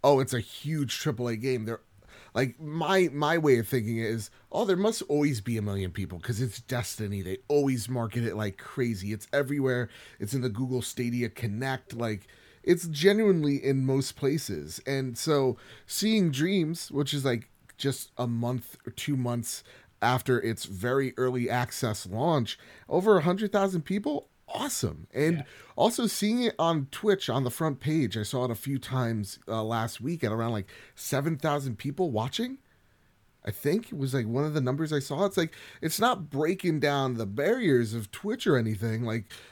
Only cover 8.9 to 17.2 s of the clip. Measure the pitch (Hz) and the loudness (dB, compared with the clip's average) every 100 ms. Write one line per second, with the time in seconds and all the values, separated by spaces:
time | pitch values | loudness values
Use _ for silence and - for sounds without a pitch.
8.9 | 101 101 107 - 139 135 147 131 123 120 | 0 -4 -6 -2 -2 0 0 2 0 -2
9.9 | - - - 104 135 123 107 131 127 - | -8 -20 -10 -4 -2 -2 -2 -2 -2 -4
10.9 | - 120 120 117 - 117 104 135 131 - | -4 -2 0 -2 -4 -6 -4 -4 -4 -8
11.9 | 117 117 104 - - - - - 175 170 | -4 -4 -4 -8 -20 -20 -6 2 2 2
12.9 | 147 185 208 214 175 147 143 135 135 131 | 2 4 6 6 4 4 2 2 2 2
13.9 | 135 131 - 139 147 - 85 73 - - | 2 0 -2 0 0 -2 -8 -8 -10 -6
14.9 | 135 131 117 160 147 131 113 - - - | -4 -4 -4 0 2 2 0 -8 -20 -10
15.9 | - 214 220 175 135 170 196 156 170 - | -2 2 4 4 2 2 2 0 -2 -4
16.9 | 143 143 147 | -2 0 0